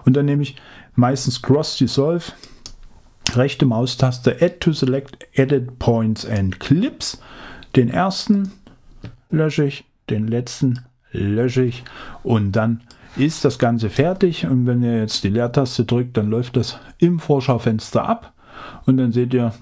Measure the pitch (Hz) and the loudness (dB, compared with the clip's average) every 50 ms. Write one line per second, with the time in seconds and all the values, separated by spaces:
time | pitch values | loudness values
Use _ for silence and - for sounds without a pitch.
0 | - - 131 143 143 143 143 143 143 - - - - - - - - - - - | 2 4 4 4 4 2 2 0 0 -2 -6 -14 -20 -20 -20 -20 -18 -6 2 2
1 | 123 123 139 127 - 135 - - - - 131 147 156 - - - 135 110 - 139 | 4 4 2 0 -2 -2 -4 -4 2 2 2 2 2 -2 0 0 0 0 2 2
2 | 139 151 170 175 - - - - - - - - - - - - - - - - | 2 2 0 -2 -4 -8 -14 -16 -20 -20 -20 -18 -18 -18 -18 -18 -20 -20 -20 -20
3 | _ - _ _ - - - 123 131 143 - - 151 131 113 113 127 127 - - | _ -20 _ _ -6 -2 0 2 0 0 2 2 2 2 2 2 -2 -2 0 0
4 | 131 127 123 123 - 123 - - 165 175 175 - - 170 156 - 139 127 127 139 | 0 0 0 0 0 -2 0 2 0 0 0 0 -2 -2 0 0 0 0 -2 -2
5 | 135 - - - - - - - 135 131 147 135 123 123 - - - - 117 113 | -4 -8 -18 -20 -20 -8 0 0 2 2 2 0 0 -2 -10 -4 0 2 2 2
6 | 113 110 110 - - - 110 101 95 95 92 - - - 139 170 220 320 320 - | 2 0 0 -2 -4 -4 -2 0 0 -2 -2 -4 2 2 2 2 2 -2 -4 -6
7 | - - - - - - - - - - - - - - - 131 120 117 - - | -8 -8 -8 -10 -16 -20 -20 -20 -18 -18 -18 -20 -14 0 2 2 2 4 2 0
8 | 185 196 190 - - - 208 196 196 190 - - _ - - _ _ - - - | 0 0 -2 -4 0 0 0 0 0 -4 -8 -14 _ -20 -20 _ _ -20 -20 -18
9 | - - - - _ - - 156 156 156 139 - 147 139 139 - - _ _ _ | -18 -18 -20 -18 _ -4 -2 0 0 0 0 0 -2 -2 -2 -6 -16 _ _ _
10 | _ - 123 107 107 110 113 120 123 123 - - 139 131 123 123 - _ _ _ | _ -6 -4 -4 -2 -2 -2 -4 -4 -6 -6 -2 -2 -2 -2 -4 -8 _ _ _
11 | _ _ - - 98 101 104 110 123 127 123 127 131 120 117 - - - - - | _ _ -8 -4 -2 -2 0 0 0 0 0 0 0 0 -2 -6 -12 -18 -20 -18
12 | - - - - - - 117 110 101 101 95 117 110 113 117 113 - - - - | -16 -16 -16 -10 -4 0 0 2 2 2 0 0 2 0 0 -2 -6 -16 -20 -20
13 | - - - - 131 156 165 - - 143 127 - 127 117 117 117 113 101 - - | -20 -14 -4 0 0 0 0 0 0 0 0 2 0 2 2 0 -2 -2 0 2
14 | 139 170 185 185 202 175 160 - - 147 131 123 120 123 123 123 120 120 117 113 | 2 2 2 2 2 0 2 0 -2 0 2 2 2 2 2 2 2 2 0 0
15 | 110 107 - - - 98 101 117 120 120 123 147 135 123 - - 117 - 120 120 | -2 -2 -4 -2 -2 0 0 0 0 0 0 -2 -4 -4 -2 -4 -2 0 0 -2
16 | 127 123 123 113 104 107 110 117 123 123 - 131 110 - - - - - - - | -2 -2 -2 -2 -2 0 -2 -2 -4 -2 -2 -2 -2 -2 -6 -14 -18 -16 -2 0
17 | 175 175 180 160 - - 147 135 123 - 127 113 - 123 110 110 - - - 120 | 2 2 2 0 0 0 0 0 2 0 0 0 2 0 0 -2 -4 -2 -2 -2
18 | - - 233 - - - _ _ - - - - - - - - - - 131 131 | 0 0 -2 -4 -4 -20 _ _ -20 -20 -20 -20 -18 -18 -16 -6 0 2 2 4
19 | 127 120 110 123 123 123 127 123 120 113 107 - | 4 2 2 0 0 2 0 0 0 0 -4 -6